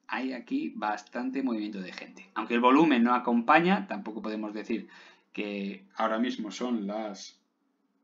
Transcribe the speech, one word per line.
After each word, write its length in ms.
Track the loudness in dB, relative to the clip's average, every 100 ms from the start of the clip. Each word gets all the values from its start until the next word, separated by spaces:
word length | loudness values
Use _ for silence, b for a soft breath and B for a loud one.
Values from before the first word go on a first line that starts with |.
| -8
Hay 280 | -6 -6
aquí 400 | -8 -6 -4 -4 -6
bastante 680 | -4 -4 -6 -8 -6 -2
movimiento 360 | -2 -2 -6 -8
de 140 | -10
gente. 360 | -12 -16 -20 -14 -8
Aunque 200 | -2 4
el 40 |
volumen 440 | 6 8 8 6
no 120 | 6 4
acompaña, 720 | 2 2 6 6 6 2 0
tampoco 340 | -8 -8 -8
podemos 320 | -6 -6 -6
decir 360 | -8 -4 -4 -6 B B B B
que 560 | -8 -6 -4 -6 -8 -12 -4
ahora 240 | -2 0
mismo 320 | 0 -2 -8
son 360 | -6 -4 -2 -4
las 540 | -6 -6 -10 -16 -20 _ _ _ _ _ _